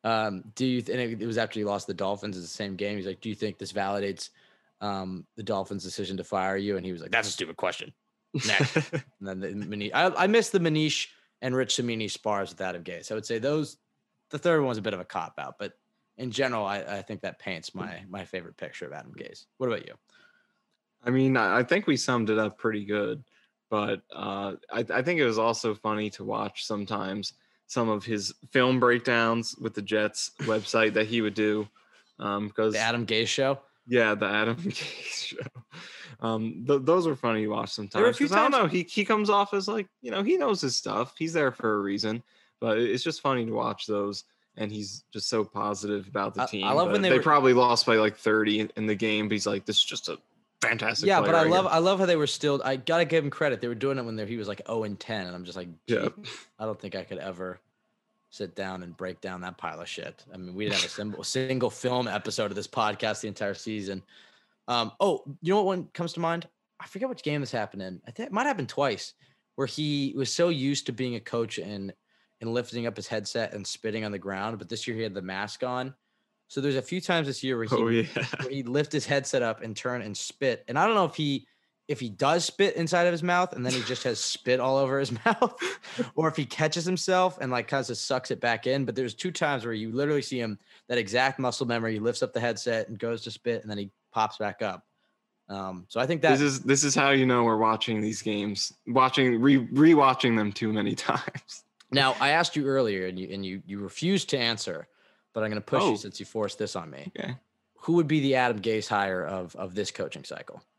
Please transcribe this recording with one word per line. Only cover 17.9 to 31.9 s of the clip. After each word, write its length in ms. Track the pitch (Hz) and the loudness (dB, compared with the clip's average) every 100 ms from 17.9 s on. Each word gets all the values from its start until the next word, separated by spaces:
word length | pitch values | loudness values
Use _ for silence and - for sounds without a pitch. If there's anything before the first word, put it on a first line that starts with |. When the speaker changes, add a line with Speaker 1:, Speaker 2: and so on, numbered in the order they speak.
| 87 95 | -10 -12
Speaker 1:
my 140 | 98 | -12
favorite 320 | 90 92 85 - | -10 -10 -10 -14
picture 280 | 82 - 78 | -12 -10 -12
of 80 | |
Adam 200 | 73 62 - | -12 -14 -16
Gase. 280 | - - - _ | -16 -18 -20 _
What 100 | 127 | -2
about 180 | 110 - | -2 -6
you? 60 | - _ _ _ _ _ _ _ _ _ _ | -20 _ _ _ _ _ _ _ _ _ _
Speaker 2:
I 60 | 120 | 0
mean, 260 | 127 135 127 | 4 6 6
I, 220 | 104 107 | 4 4
I 40 | |
think 240 | 123 180 202 | 4 2 4
we 100 | 135 | 2
summed 320 | - 123 110 | 2 2 2
it 80 | 110 | 2
up 200 | 107 - | 2 0
pretty 280 | 117 107 101 | -2 -2 -2
good, 380 | 104 104 113 - _ _ _ _ | -2 -2 -4 -10 _ _ _ _
but, 320 | 107 104 101 _ | -2 0 -2 _
uh, 400 | - 101 98 101 92 _ | -8 -6 -4 -6 -8 _
I, 140 | 110 117 | -4 -2
I 80 | 101 | 0
think 180 | 131 175 | 0 2
it 60 | 127 | 2
was 120 | 110 | 4
also 340 | 113 113 117 | 2 2 -2
funny 360 | 104 110 107 107 | -2 -2 -2 -4
to 120 | - | -6
watch 420 | 104 107 107 - - | -6 -4 -4 -6 -6
sometimes 680 | 104 98 107 95 101 98 _ _ _ _ | -6 -4 -4 -4 -6 -8 _ _ _ _
some 220 | - 113 | -2 0
of 140 | 107 104 | 0 -2
his 280 | 107 98 - - | -4 -4 -8 0
film 280 | 135 127 127 | 4 4 6
breakdowns 760 | 123 120 123 120 113 113 113 - | 4 4 2 2 4 2 -2 -6
with 140 | 113 | -8
the 80 | 104 | -6
Jets 500 | 98 107 107 - - _ | -2 0 0 -2 -8 _
Speaker 1:
<laughs> 40 | |
Speaker 2:
website 520 | 117 107 104 120 110 | -2 -2 0 2 4
that 140 | 107 110 | 2 2
he 140 | 117 | 2
would 140 | 107 101 | 0 2
do, 320 | 107 107 104 _ _ | 2 2 -4 _ _